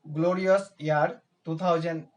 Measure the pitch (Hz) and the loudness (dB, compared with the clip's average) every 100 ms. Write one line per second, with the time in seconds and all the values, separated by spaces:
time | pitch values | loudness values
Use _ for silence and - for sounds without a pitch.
0 | 151 151 175 185 190 196 - - 151 147 | -8 -2 0 2 2 2 0 -6 -2 0
1 | 165 - _ _ 160 160 180 165 165 160 | 0 -2 _ _ -10 -2 0 0 0 -6
2 | - | -10